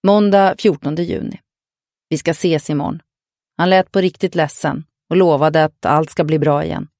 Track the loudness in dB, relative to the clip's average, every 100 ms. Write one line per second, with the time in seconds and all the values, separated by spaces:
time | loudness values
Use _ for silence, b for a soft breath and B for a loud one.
0 | 4 4 4 4 4 2 0 0 -4 -6
1 | -4 -6 -8 -12 _ _ _ _ _ _
2 | _ -4 -2 -2 0 -2 -2 -4 -4 -10
3 | _ _ _ _ _ -2 2 2 2 -2
4 | -2 -2 -4 -2 -4 -2 -6 -6 -12 _
5 | _ 2 4 4 2 2 0 _ 0 0
6 | 0 -4 -2 0 0 -2 -2 -8 -10